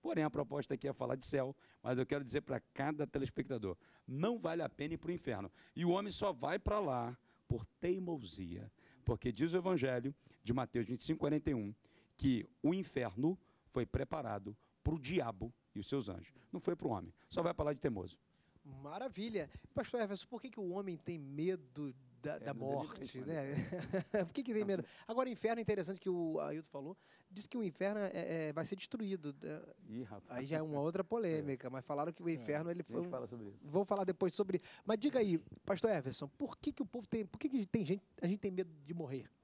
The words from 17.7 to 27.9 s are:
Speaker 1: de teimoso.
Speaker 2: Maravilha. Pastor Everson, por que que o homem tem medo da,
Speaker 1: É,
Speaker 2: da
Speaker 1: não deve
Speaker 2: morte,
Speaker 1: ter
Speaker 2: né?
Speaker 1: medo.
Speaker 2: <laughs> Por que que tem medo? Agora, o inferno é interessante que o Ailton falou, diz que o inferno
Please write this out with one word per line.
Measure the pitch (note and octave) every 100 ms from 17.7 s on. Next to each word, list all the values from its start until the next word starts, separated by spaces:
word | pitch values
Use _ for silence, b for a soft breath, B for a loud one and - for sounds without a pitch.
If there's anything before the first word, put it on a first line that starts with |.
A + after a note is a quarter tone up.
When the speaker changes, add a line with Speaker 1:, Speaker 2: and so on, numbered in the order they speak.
Speaker 1:
de | D3
teimoso. | D3+ G#2+ F2+ - _ b b b
Speaker 2:
Maravilha. | D3 C3+ C#3 E3+ B3+ F#3+ A3 G#3+ D3 B B
Pastor | - A#3 A#3+
Everson, | G#3 G3 -
por | A#3
que | C4
que | A#3
o | F#3+
homem | F#3 G3 E3
tem | - E3+
medo | C#3 C#3 E3+ F#3 C#3 C3+ C#3+ B2+ - -
da, | D3
Speaker 1:
É, | D#3
Speaker 2:
da | -
Speaker 1:
não | C#3 C3+
deve |
Speaker 2:
morte, | C#3 D3+ - C3+
Speaker 1:
ter | C3 C3
Speaker 2:
né? | D#3+
Speaker 1:
medo. | C3+ C#3+ - F3+ C#3+ F#3+ - G#3+ F3
Speaker 2:
<laughs> |
Por |
que | -
que | B3+
tem | G#3+
medo? | G#3 F#3+ - B -
Agora, | A#3 C4
o |
inferno | A3+ A3 A#3
é |
interessante | A3 G3+ E3 F#3+
que | F#3+
o | F3+ E3 D#3+
Ailton | D3 D3+ D#3
falou, | C#3+ C#3 F#3+ B B B
diz | F#3 G#3
que | B3
o |
inferno | G#3 D3 F#3+